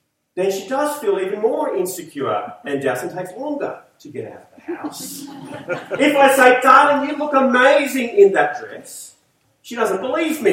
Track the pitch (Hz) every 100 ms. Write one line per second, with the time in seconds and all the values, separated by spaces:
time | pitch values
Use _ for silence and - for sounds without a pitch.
0 | _ _ _ 180 190 190 - 269 294 285
1 | 208 190 185 208 226 302 285 190 175 170
2 | 151 143 92 90 - - 143 139 135 -
3 | - 175 185 - 294 285 - - - _
4 | - - - - - _ - 339 - -
5 | - - - - - - - 180 - 185
6 | 294 277 269 262 254 247 262 269 294 277
7 | 285 294 294 269 240 247 269 302 269 262
8 | 233 202 196 160 147 - - - - -
9 | - _ _ _ _ _ - 233 208 180
10 | 254 311 311 - 196